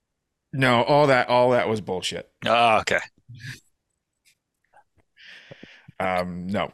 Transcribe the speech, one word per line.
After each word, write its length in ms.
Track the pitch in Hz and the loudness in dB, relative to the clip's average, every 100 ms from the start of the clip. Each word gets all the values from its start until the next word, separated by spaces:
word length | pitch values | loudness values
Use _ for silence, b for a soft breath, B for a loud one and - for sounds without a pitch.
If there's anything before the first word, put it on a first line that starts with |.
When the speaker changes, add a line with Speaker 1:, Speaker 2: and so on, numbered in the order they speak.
| _ _ _ _ _ | _ _ _ _ _
Speaker 1:
No, 300 | 139 131 120 | -2 2 2
all 240 | 120 147 147 | 4 4 4
that, 220 | 127 - | 4 2
all 220 | 123 123 | 2 4
that 180 | 123 92 | 2 0
was 120 | 110 | -4
bullshit. 500 | 90 92 - 85 - _ 110 | -6 -8 -6 -10 -12 _ 0
Speaker 2:
Oh, 320 | 117 117 110 | 2 4 2
okay. 180 | - 90 - _ _ 113 - - _ _ _ _ _ _ _ _ _ _ _ _ _ _ _ _ B B B B B B B - | 0 -4 -4 _ _ -20 -18 -18 _ _ _ _ _ _ _ _ _ _ _ _ _ _ _ _ B B B B B B B -6
Speaker 1:
Um, 460 | 95 90 90 87 90 | -4 -2 -4 -8 -6
no, 260 | 101 82 | -4 -6